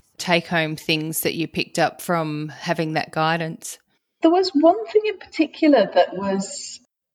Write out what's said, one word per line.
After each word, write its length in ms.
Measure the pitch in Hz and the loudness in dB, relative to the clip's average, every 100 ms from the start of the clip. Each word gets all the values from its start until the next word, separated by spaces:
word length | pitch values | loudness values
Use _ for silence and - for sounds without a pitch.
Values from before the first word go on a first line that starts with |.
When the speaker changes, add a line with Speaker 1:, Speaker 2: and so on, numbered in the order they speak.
| - - | -6 -10
Speaker 1:
take-home 600 | 185 170 - 170 156 156 | 0 0 2 -2 -2 -4
things 460 | - 156 156 165 | -2 -2 -2 -4
that 120 | 165 165 | -4 -2
you 100 | 156 | -4
picked 320 | - - - | -6 -6 -2
up 240 | 151 - | -2 -2
from 460 | - 170 156 151 151 | -4 -2 -2 -4 -8
having 460 | 135 170 170 160 | -8 -6 -4 -2
that 180 | 156 - | -4 -4
guidance? 680 | 160 156 165 160 - - - _ _ _ _ | -2 0 0 -4 -10 -14 -18 _ _ _ _
Speaker 2:
There 80 | 330 | 2
was 180 | 349 381 | 4 2
one 340 | 285 330 415 427 | 4 4 4 2
thing 160 | 427 427 | 2 2
in 140 | 381 | -4
particular 720 | - - 294 - 311 254 190 | -6 -2 -2 2 4 6 4
that 240 | 185 - 185 | 2 2 0
was, 640 | 196 196 - - - - _ _ _ | -2 -2 -4 -12 -14 -18 _ _ _